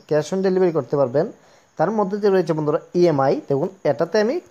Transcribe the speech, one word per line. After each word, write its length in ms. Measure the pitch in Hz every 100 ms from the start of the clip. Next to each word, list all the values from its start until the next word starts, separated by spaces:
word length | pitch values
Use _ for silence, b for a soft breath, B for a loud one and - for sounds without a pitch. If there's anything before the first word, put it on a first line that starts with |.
| -
cash 200 | 151 147
on 80 | 190 190
delivery 260 | 185 185
করতে 240 | 160 123 147
পারবেন। 360 | 131 139 220 - b b b -
তার 140 | 165
মধ্যে 280 | 220 190 208
যে 100 | 208
রয়েছে 220 | 190 165
বন্ধুরা 280 | 156 151 156 -
ইএমআই, 460 | 175 175 143 135 262 -
দেখুন 200 | 139 180 -
এটাতে 360 | 151 139 170 214
আমি 200 | 214 339 -